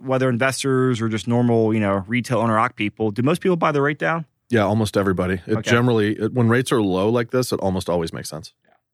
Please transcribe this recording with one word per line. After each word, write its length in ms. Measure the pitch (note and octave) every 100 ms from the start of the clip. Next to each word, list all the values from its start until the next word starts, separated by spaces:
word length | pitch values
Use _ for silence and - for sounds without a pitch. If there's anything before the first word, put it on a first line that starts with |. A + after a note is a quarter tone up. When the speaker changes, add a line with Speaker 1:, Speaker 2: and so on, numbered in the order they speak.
Speaker 1:
whether 300 | C3 C3 C3
investors 720 | A#2 C3+ C3 C#3 C3 C3 A#2
or 80 | A2+
just 180 | G#2+ -
normal, 460 | A#2+ A#2+ A2+ A2
you 60 | A2
know, 220 | G2+ G2 F#2+
retail 320 | A#2+ A2 A2+
owner 180 | A2+ A2
occ 200 | B2 -
people, 340 | G#2+ - A2
do 120 | G#2
most 200 | B2+ F3
people 140 | F#3+ F3
buy 160 | E3+
the 100 | C#3+
rate 160 | C#3+ D3+
down? 260 | D#3+ E3 D#3+ _ _
Speaker 2:
Yeah, 140 | A2+
almost 340 | G2 A2 G#2 G#2+
everybody. 460 | G2 F#2 F2+ F#2 -
It 100 | G#2+
Speaker 1:
Okay. 120 | -
Speaker 2:
generally, 420 | A#2+ B2 A2+ G#2 -
it, 140 | A2
when 160 | A#2 A2+
rates 240 | A#2 C3
are 80 | C3
low 300 | G2+ F#2 G#2
like 200 | A#2+ A#2
this, 220 | B2+ B2
it 80 | -
almost 300 | G2 F#2 F2
always 200 | F2 E2
makes 180 | A#1+ -
sense. 240 | D2+ - _
Speaker 1:
Yeah. 60 | _ _ _